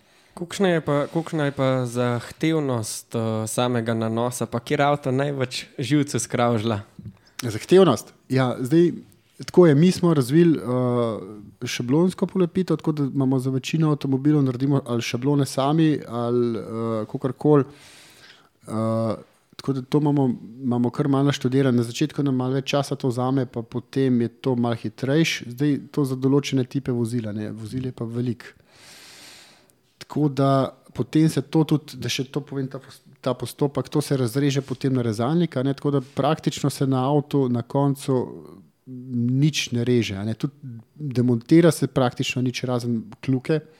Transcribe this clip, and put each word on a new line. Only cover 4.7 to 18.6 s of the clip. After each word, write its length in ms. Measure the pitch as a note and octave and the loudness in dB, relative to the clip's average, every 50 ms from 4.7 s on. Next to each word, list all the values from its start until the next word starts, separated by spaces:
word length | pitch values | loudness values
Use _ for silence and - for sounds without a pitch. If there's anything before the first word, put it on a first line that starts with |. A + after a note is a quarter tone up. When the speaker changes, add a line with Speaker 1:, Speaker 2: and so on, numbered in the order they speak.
| D3 C#3+ | 0 0
Speaker 1:
avto 280 | C#3+ D3 D3 C#3+ - C3+ | 2 2 0 0 -2 -2
največ 560 | B2+ C3+ C#3+ D3 C#3+ C3+ B2+ B2+ - - - - - | -2 -2 -2 -2 -2 -4 -4 -4 -4 -10 -12 -12 -8
živce 420 | - B2+ A2 D3 D3 C#3 C#3+ - A2+ | -6 -2 0 2 2 2 0 -2 -4
skravžlja? 640 | - - - A#2+ A#2+ A#2+ A#2+ A2 G#2 A2+ G#2+ G2+ - - _ - - - - _ _ _ _ - | -4 -2 0 0 2 2 2 0 0 -2 -2 -4 -6 -12 _ -20 -20 -20 -20 _ _ _ _ -10
Speaker 2:
Zahtevnost? 720 | - A#2 G#2+ G#2+ - - F3+ F#3+ F#3+ D3+ A2 - - - - _ _ | -8 -6 -6 -4 2 6 8 8 8 6 4 0 -2 -12 -20 _ _
Ja, 300 | - B2+ C3 C3 B2 A2 | -2 0 2 2 0 -2
zdaj, 360 | - B2+ A#2+ D#3+ E3+ F3 D#3+ - - - - _ _ _ _ _ - | -4 -2 2 4 4 4 4 2 -4 -12 -18 _ _ _ _ _ -16
tako 260 | - - - F3+ F3+ | -6 2 6 8 8
je, 80 | D#3+ C#3 | 10 8
mi 160 | C#3+ F3 F#3 | 8 6 4
smo 240 | F3 - F3+ E3+ D#3+ | 4 4 2 2 4
razvili, 420 | C#3+ B2 A#2 D3 E3+ F3 E3+ C#3+ | 4 2 4 6 6 6 6 4
eh, 60 | - F#2+ A#2+ B2 B2+ B2+ B2 B2 A#2+ A#2 A2+ G#2 - F2+ G2+ G#2+ G#2 G2 F#2 - - | 2 0 -2 0 0 2 2 2 2 0 0 -2 -6 -10 -12 -14 -16 -18 -18 -14 -12
šablonsko 640 | B2 A#2+ - - B2 A#2+ C#3 D#3+ F3+ F#3 - - F#3+ | -8 -8 -6 -4 -2 0 2 4 2 2 0 -2 -4
polepitev, 500 | - - F#3+ F3 E3 - F#3+ F3 - D#3+ | -2 0 0 0 0 0 -2 -2 0 -2
tako 160 | D#3 - D#3+ | -2 -2 -2
da 100 | D3+ D3 C#3+ | -2 -2 -2
imamo 340 | B2+ - C#3 C3+ C3 C3+ C3 | -2 0 0 2 2 2 0
za 120 | B2 C3+ | 0 -2
večino 400 | C3 B2+ - - - D#3+ D#3+ D3+ | -4 -4 -4 -2 0 2 2 2
avtomobilov 520 | D3 C#3+ - C#3 C3 C3 C#3 D3+ D3+ D3 | 2 0 0 -2 -2 2 2 2 4 4
naredimo 380 | C3+ C3 A#2+ A#2+ C3+ C#3+ C#3+ B2+ | 2 0 0 -2 0 2 2 0
ali 200 | - - A#2+ A#2 | 0 0 -2 -2
šablone 440 | - - - A#2+ C3 C#3+ D3 C#3+ C3+ | -2 -2 -4 -2 0 0 2 2 0
sami 520 | - - C3 C3+ C#3+ D#3 E3 D#3+ D#3 C#3+ - - | 0 0 -2 0 2 2 4 4 2 2 0 -4
ali, 540 | - A#2 A#2+ A#2+ A#2+ B2 A#2+ A#2+ A#2+ A2+ G2+ | -6 -6 -4 -2 0 0 0 0 0 -2 -4
eh, 40 | - G2 A2 A2+ A2+ A2+ A2+ A2 G#2+ | -6 -8 -6 -6 -4 -2 -4 -4 -6
kakorkoli. 600 | - - C3 - B2+ - - - D3+ D3+ C#3 C3 | -6 -8 -6 -4 -6 -4 0 4 6 6 6 4
Eh, 1500 | - - - - - - - - - - - - - - _ _ _ _ _ | 2 -6 -20 -20 -20 -20 -20 -20 -20 -20 -20 -20 -20 -20 _ _ _ _ _